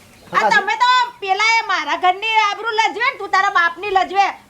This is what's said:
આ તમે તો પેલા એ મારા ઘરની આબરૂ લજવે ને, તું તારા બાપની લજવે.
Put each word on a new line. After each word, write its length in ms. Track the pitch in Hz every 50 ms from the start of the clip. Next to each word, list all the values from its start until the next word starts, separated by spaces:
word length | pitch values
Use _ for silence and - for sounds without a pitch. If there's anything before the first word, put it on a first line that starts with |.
| - - - - - -
આ 180 | - 392 440 415
તમે 260 | 427 415 392 415 440
તો 120 | 427 480 494 494 494 480 466 - -
પેલા 320 | 392 381 381 403 427 453 453 453
એ 80 | 440
મારા 300 | 403 370 330 311 285 320
ઘરની 400 | 339 359 359 370 392 427 453 440
આબરૂ 340 | 440 427 403 403 392 415 466
લજવે 340 | 440 427 440 403 302 392 480
ને, 140 | 539 523 -
તું 120 | 392 381
તારા 200 | - 381 392 403
બાપની 400 | 403 370 339 339 330 330 381 415
લજવે. 360 | 381 381 359 277 359 392 392 370 - - -